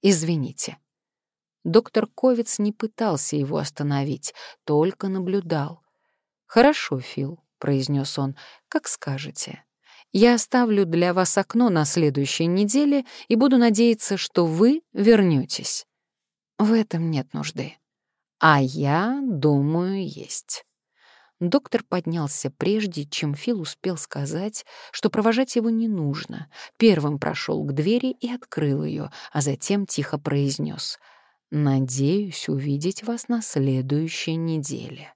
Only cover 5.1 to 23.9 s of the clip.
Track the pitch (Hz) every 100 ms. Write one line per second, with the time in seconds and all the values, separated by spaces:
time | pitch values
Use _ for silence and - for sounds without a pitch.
5.1 | 190 180 196 170 160 143 170 _ _ _
6.1 | _ _ _ _ - 262 302 - 135 127
7.1 | - 139 165 _ _ - 139 131 139 143
8.1 | - 139 139 - - _ 311 - - -
9.1 | 135 143 - - - _ _ _ - _
10.1 | 190 233 240 - 247 240 208 185 165 175
11.1 | 180 185 - 196 226 247 170 147 - 151
12.1 | 139 143 - 165 180 208 247 294 277 254
13.1 | - - 233 254 254 233 208 233 220 -
14.1 | 196 - - 170 160 226 302 _ - 202
15.1 | 226 190 147 - - - - - _ _
16.1 | _ _ _ _ _ 214 226 214 170 165
17.1 | 151 - 151 147 160 - - _ _ _
18.1 | _ _ _ 156 147 131 143 139 151 208
19.1 | 269 269 170 147 143 143 165 180 196 175
20.1 | 143 - - - - - _ _ _ _
21.1 | _ _ _ 175 269 - 233 - 180 170
22.1 | 165 143 - 139 - 180 208 208 165 143
23.1 | - 151 143 - 226 156 - -